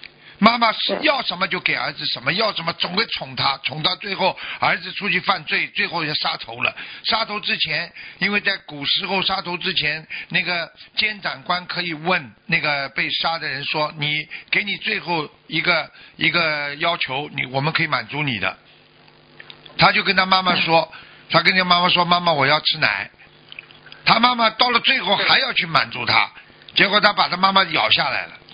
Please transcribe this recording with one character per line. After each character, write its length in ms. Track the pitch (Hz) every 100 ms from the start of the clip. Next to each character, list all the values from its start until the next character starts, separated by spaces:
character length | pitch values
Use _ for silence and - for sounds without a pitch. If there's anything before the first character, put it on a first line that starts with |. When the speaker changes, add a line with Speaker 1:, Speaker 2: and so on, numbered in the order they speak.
| - - - -
Speaker 1:
妈 180 | 214 240
妈 140 | 226
是 260 | 202 - 190
要 200 | 302 269
什 160 | - 180
么 80 | 185
就 140 | 180
给 160 | - 131
儿 160 | 131
子 120 | 151 143
什 140 | 127
么， 120 | 127
要 200 | 180 214
什 120 | 175
么 80 | 165
总 200 | - 175
会 120 | 185 233
宠 300 | - 135 123
他， 200 | 135 135
宠 240 | - 151
到 100 | 170 180
最 200 | 208 175
后 200 | 185 - - -
儿 180 | 143 190
子 120 | 180
出 160 | - 190
去 120 | 170
犯 240 | - 180
罪， 240 | 143 190 151
最 180 | - 190
后 180 | 165
要 80 | 151
杀 220 | 156 170 160
头 240 | - 117
了。 140 | 123 - - -
杀 200 | - 220
头 140 | 208 208
之 180 | - -
前， 340 | 160 156 170 - - -
因 140 | 202
为 80 | 202
在 160 | 190 190 -
古 180 | 147
时 220 | 139 - 180
候 160 | 190
杀 180 | 185 190
头 160 | 175 175
之 160 | 175
前， 300 | 151 147 156 156 - -
那 120 | 175
个 260 | 175 175 156 - - -
监 240 | 214 208
斩 200 | 165 135
官 200 | 135 180 180
可 140 | 175
以 140 | 175
问 380 | 151 165 180 123 - -
那 140 | 165
个 280 | 147 143 135
被 200 | - 160
杀 280 | - 170 165
的 80 | 151
人 180 | 135
说 280 | 143 156 151 156
：“你， 280 | 147 151 147 - -
给 140 | 185
你 120 | 202 180
最 200 | - 202
后 300 | 151 165 143 - -
一 140 | 156
个， 280 | 180 165 139 - - -
一 120 | 156
个 460 | 165 160 151 143 147
要 200 | 170 170
求， 340 | - 131 151
你， 140 | 139 131
我 140 | 135
们 120 | 151
可 120 | 156
以 20 | 160
满 180 | 127 110
足 160 | 143
你 160 | 143 104
的。” 180 | 92 - - - _ _ - _ _ - - - - -
他 140 | 190
就 100 | 208
跟 140 | 190 190
他 100 | 185
妈 160 | 190
妈 140 | 185 175
说， 240 | 165 165 -
Speaker 2:
嗯。 60 | - - - -
Speaker 1:
他 120 | 165
跟 120 | 175
他 80 | 185
妈 200 | 180 175
妈 80 | 175
说 120 | 175 175
：“妈 120 | 175
妈， 140 | 175
我 140 | 147 135
要 120 | 151
吃 180 | - 156
奶。” 320 | 123 98 104 - - - - - - - - -
他 160 | - 220
妈 160 | 247
妈 140 | 240 220
到 220 | - 247
了 100 | 233
最 180 | 247 262
后 140 | 185
还 240 | 190 175 208
要 140 | 254
去 140 | - 175
满 240 | 143 117
足 160 | 123 117
他， 240 | 110 101 - - - -
结 140 | - 190
果 100 | 208
他 140 | 208
把 160 | 185 147
他 80 | 175
妈 160 | 190
妈 100 | 196
咬 260 | 175 151 110
下 180 | 170 147
来 160 | 107
了， 80 | 82 - -